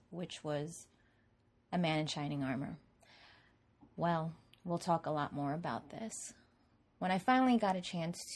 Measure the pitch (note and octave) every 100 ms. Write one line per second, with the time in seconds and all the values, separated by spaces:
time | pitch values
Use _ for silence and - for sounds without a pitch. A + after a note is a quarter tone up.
0 | _ E3+ F3+ - D#3 D3 D3+ E3 - _
1 | _ _ _ _ _ _ _ F3 E3+ D#3
2 | D3+ - D3 C#3+ C3+ C3 C#3 D#3+ _ _
3 | - - - - - _ _ _ - -
4 | E3 E3+ D#3+ D#3+ _ - F3+ E3+ F3+ E3
5 | D3+ D#3 C#3+ C#3+ C#3+ D#3 E3+ A#2 - -
6 | A3 - - - _ _ _ _ _ -
7 | F#3 F#3 G#3+ B3+ C4 A#3+ G3+ F#3 F3+ F3
8 | E3 E3+ -